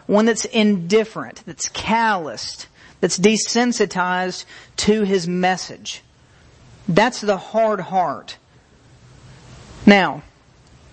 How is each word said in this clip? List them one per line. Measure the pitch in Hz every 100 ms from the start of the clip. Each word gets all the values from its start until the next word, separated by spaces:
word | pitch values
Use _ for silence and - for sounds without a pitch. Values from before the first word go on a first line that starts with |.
| -
one | 202
that's | 226 226 208
indifferent, | 226 214 196 170 220 214 165 117 - -
that's | - -
calloused, | - - 226 226 190 147 107 - - - _ - -
that's | 180 -
desensitized | 202 214 - 233 247 233 185 185 180 180 185 180 - - - -
to | - 214
his | 202 190 170
message. | 180 185 185 - 123 - - - _ _ _ - _ - - -
That's | 175 240 -
the | 208 190
hard | - 220 220 202
heart. | 147 190 160 113 - - _ _ _ _ _ - - - - - - - - - 208
Now, | 202 165 151 - _ _ _ _ - -